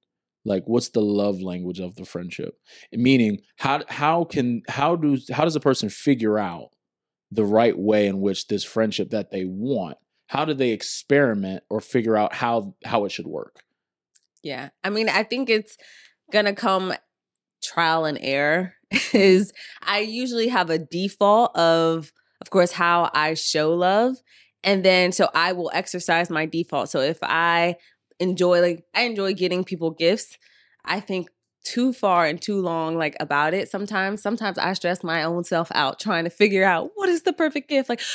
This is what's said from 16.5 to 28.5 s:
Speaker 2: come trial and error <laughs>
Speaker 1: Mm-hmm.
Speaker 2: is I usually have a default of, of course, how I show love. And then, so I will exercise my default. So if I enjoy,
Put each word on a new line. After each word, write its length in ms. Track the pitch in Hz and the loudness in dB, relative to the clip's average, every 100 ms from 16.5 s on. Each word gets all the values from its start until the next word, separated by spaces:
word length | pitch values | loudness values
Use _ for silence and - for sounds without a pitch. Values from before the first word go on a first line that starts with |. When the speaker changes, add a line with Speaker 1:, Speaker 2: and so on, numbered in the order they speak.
| 202 | 0
Speaker 2:
come 380 | 220 190 185 - _ _ _ _ _ _ | 0 0 -2 -6 _ _ _ _ _ _
trial 420 | - 165 165 160 156 | -6 0 2 2 0
and 120 | 139 | -4
error 520 | 135 139 147 170 185 - | -2 0 2 0 -2 -10
<laughs> 40 | _ | _
Speaker 1:
Mm-hmm. 260 | 247 - 220 | -4 2 4
Speaker 2:
is 360 | 190 185 202 - - - | 6 6 4 -6 -20 -8
I 180 | - 202 | -4 -2
usually 500 | 220 226 254 233 226 | -2 -4 -4 -2 0
have 200 | 233 165 | 0 0
a 80 | 160 | -2
default 800 | 151 170 196 - 202 220 240 - | -4 -4 -4 2 4 6 4 4
of, 560 | 165 165 165 165 151 _ _ _ | 4 4 2 0 -6 _ _ _
of 80 | - | 0
course, 240 | 190 175 | 2 2
how 360 | - 170 170 165 | 2 2 4 2
I 220 | 151 156 160 | 0 0 -2
show 380 | - 156 156 | -2 0 2
love. 440 | 175 180 208 247 262 _ _ _ _ 190 | 2 2 4 2 -2 _ _ _ _ 0
And 180 | 196 | 2
then, 300 | 190 185 180 | 4 4 4
so 160 | 185 175 | 2 2
I 200 | 160 175 | 2 0
will 180 | 180 165 | -2 -4
exercise 560 | 165 190 180 185 165 175 | -4 -4 -6 0 0 0
my 160 | 156 160 | -2 -2
default. 440 | 165 165 143 - | -4 -4 -4 -2
So 100 | 151 | -2
if 180 | 139 156 | -2 -2
I 560 | - 160 170 170 175 175 _ _ _ - | -2 0 2 2 0 -2 _ _ _ -6
enjoy, 400 | 185 175 180 | -4 2 4